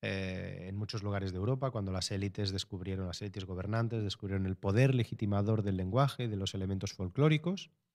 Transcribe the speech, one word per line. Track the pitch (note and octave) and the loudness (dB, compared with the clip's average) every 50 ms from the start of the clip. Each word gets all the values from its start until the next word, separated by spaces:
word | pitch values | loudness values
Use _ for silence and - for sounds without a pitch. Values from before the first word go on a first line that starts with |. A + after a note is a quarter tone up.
| - | -2
eh, | G#2 G2 F#2+ F#2+ F#2+ F#2 F#2 F#2 F#2 F#2+ F#2 F2+ F#2 | -2 -2 -2 -2 -4 -4 -4 -6 -6 -8 -8 -8 -8
en | G2 | -6
muchos | G2+ G#2+ G2+ - A2+ G2+ | -6 -6 -4 -4 -4 -2
lugares | G#2 G2+ G2+ G2 F#2+ | 0 0 0 0 -2
de | F2+ F2+ | -2 0
Europa, | F#2+ A2+ C3 C3 C#3 C3+ | 0 0 0 2 0 -2
cuando | B2 A2+ G2+ F#2+ F#2 | -2 -2 -2 -2 -2
las | F#2 - - | -2 -2 -2
élites | G#2 G2 G2 G2 F#2 - G#2 G2 | -2 0 -2 -2 -2 0 -2 0
descubrieron, | F#2+ F#2+ - _ - F2+ F2+ F#2+ F#2+ F#2+ F#2+ | 0 -2 -4 _ -8 -8 -4 -4 -4 -2 -4
las | F2+ E2+ - G#2 | -4 -4 -6 -8
élites | G#2 F#2 G2+ F#2 | -8 -6 -8 -8
gobernantes | F2+ F#2 F2+ F#2 F#2+ G#2+ A2+ A#2 A#2 A2+ A2+ G#2+ | -6 -6 -4 -4 -2 0 0 0 0 0 0 -2
descubrieron | G2+ - - - G2 G2 G2 F#2+ | -2 -4 -4 -4 -2 0 0 2
el | F#2+ F#2+ | 0 -2
poder | - - G2 G2 A2 B2+ C#3 C3 | -2 0 2 6 6 6 6 6
legitimador | B2+ A2 - - - A2 G2+ G2+ G2+ G2+ G#2 A2 G#2 G2 | 4 2 0 -2 -2 0 2 2 2 4 4 4 2 2
del | G#2 F#2+ | 2 0
lenguaje | F#2 F#2 F2+ G2 B2 C#3 C#3 - - B2 | 0 0 2 4 4 4 4 2 -2 -4
y | |
de | A#2 G#2+ | -2 -2
los | G2+ G2 F#2 - | -2 -2 -2 -2
elementos | G2 F#2+ F#2 G2 F#2+ G2 G2 - | -2 -2 0 -2 0 -2 -4 -4
folclóricos, | - F#2+ F2+ - - C#3+ D#3 D#3 D3 D#3 F3 F#3+ F#3+ - - _ _ _ _ _ | -4 -6 -4 2 4 4 6 4 4 2 -2 -4 -4 -6 -12 _ _ _ _ _